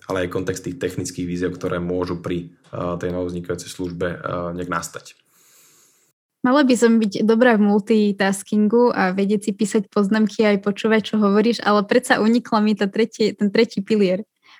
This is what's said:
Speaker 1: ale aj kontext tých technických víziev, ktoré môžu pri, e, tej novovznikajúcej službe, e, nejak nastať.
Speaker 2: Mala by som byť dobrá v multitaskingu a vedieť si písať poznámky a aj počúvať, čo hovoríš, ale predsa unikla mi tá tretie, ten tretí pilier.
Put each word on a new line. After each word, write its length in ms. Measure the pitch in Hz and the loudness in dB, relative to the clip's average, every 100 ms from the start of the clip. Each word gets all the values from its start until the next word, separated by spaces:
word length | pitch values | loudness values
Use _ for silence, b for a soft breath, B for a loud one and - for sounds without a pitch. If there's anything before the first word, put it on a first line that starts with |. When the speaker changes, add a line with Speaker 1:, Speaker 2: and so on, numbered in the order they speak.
| - | -8
Speaker 1:
ale 220 | 95 90 | -4 -4
aj 60 | 95 | -4
kontext 260 | 92 90 87 | -6 -8 -8
tých 100 | 87 | -8
technických 480 | 90 - 90 - 87 | -6 -6 -8 -8 -8
víziev, 320 | 87 87 - | -4 -6 -6
ktoré 240 | 92 90 | -6 -6
môžu 400 | 87 90 90 85 | -4 -4 -4 -6
pri, 320 | 87 87 85 _ _ | -6 -6 -8 _ _
e, 80 | - 90 87 | -8 -6 -6
tej 80 | 90 | -6
novovznikajúcej 560 | 90 90 87 87 85 - | -6 -6 -8 -8 -10 -10
službe, 400 | - 90 85 90 | -10 -8 -6 -6
e, 20 | 80 - 90 87 | -6 -8 -6 -6
nejak 160 | 87 87 | -8 -6
nastať. 480 | 87 - - - - _ b b b b b b b b _ _ _ | -6 -8 -16 -20 -20 _ b b b b b b b b _ _ _
Speaker 2:
Mala 240 | 247 277 254 | 0 2 4
by 80 | |
som 240 | 233 233 226 | 4 4 4
byť 240 | 214 - | 2 -2
dobrá 320 | 214 226 247 | 0 4 4
v 160 | 214 208 | 6 4
multitaskingu 1200 | 208 208 220 208 202 196 196 - 214 214 233 240 | 2 2 2 2 2 -2 -2 -2 0 2 4 2
a 240 | - 190 | 2 -2
vedieť 320 | 190 202 208 220 | 0 0 0 -2
si 60 | |
písať 320 | 196 214 220 202 | -2 0 -2 -2
poznámky 560 | 208 196 220 214 - | -2 2 2 0 2
a 80 | 214 | 2
aj 160 | 202 208 | 2 0
počúvať, 480 | 196 220 220 208 | -2 0 0 0
čo 20 | 214 | 0
hovoríš, 400 | 202 202 220 226 | 2 4 2 0
ale 240 | 208 208 202 | 2 0 2
predsa 320 | 247 - 247 | 0 2 2
unikla 400 | 214 240 - 220 | 4 2 2 0
mi 160 | 214 | 2
tá 160 | 202 202 | 0 -2
tretie, 400 | 214 226 - 214 | 0 -2 0 -2
ten 160 | - 208 | 0 -2
tretí 320 | 208 233 - | 2 0 0
pilier. 480 | 196 214 185 185 - _ b b | -2 2 2 0 -6 _ b b